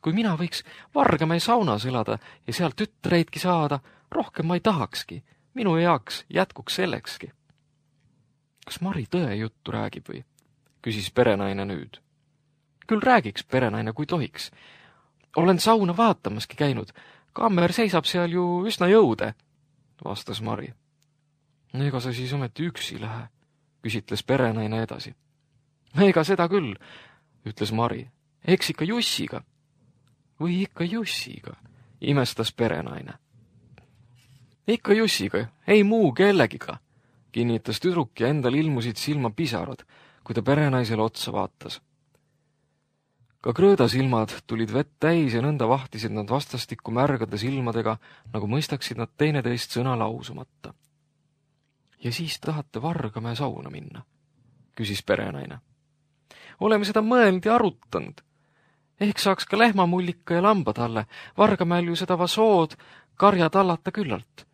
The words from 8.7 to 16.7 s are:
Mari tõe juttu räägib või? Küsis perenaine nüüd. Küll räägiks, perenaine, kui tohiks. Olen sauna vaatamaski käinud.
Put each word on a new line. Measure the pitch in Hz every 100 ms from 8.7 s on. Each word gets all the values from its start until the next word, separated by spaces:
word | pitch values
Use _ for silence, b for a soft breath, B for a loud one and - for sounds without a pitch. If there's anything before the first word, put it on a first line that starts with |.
| -
Mari | 180 175 117
tõe | 180 156 101
juttu | 110 _ -
räägib | 110 104 104 -
või? | - 127 _ _ _ _ _
Küsis | - 104 95
perenaine | - 117 101 98 98 98
nüüd. | 90 - - _ _ _ _ _ _ _ _ -
Küll | 220 254
räägiks, | 247 113 98 -
perenaine, | 127 127 107 110
kui | 113 151
tohiks. | 175 120 - - b b b b b b b _ -
Olen | 170 185
sauna | 214 226 190 175
vaatamaski | 233 180 - 101 - -
käinud. | 147